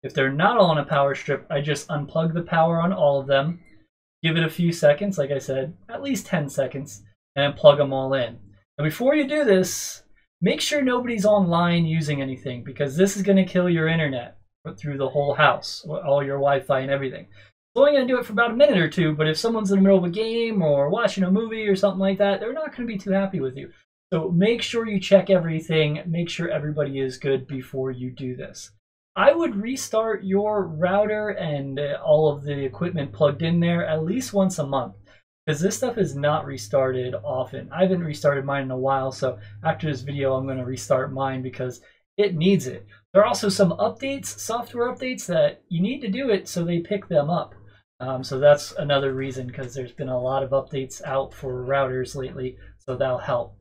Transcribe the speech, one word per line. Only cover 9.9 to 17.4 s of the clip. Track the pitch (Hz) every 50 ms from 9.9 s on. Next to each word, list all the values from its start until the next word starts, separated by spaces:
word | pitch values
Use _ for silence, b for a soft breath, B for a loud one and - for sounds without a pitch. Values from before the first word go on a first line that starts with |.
| - - _ _ _ _ _ _ _ _
make | 170 196 285 302
sure | - - 311 294
nobody's | 269 254 247 254 247 240 233 214 185
online | 214 208 208 190 170 170 170 175 175 170 170 170
using | 160 156 165 151 143 147 139
anything, | 135 135 131 127 - 135 123 123 117
because | 139 127 - 147 139 135
this | 160 190 196 -
is | 208 185
gonna | 202 196 190 185
kill | 180 - 180 180 180
your | 170 165 160
internet | 160 165 165 156 143 131 123 117 - - - _ _ _ _ _ - -
through | - - 147 139
the | 139 135 131
whole | - 147 143 143 139
house, | - 151 139 123 - - - - - -
all | 160 151 - - 143 139 143 139
your | 139 139
Wi-Fi | 139 139 139 143 135 - - 139 131
and | 135 135
everything. | 139 135 135 131 - - -
It's | - - -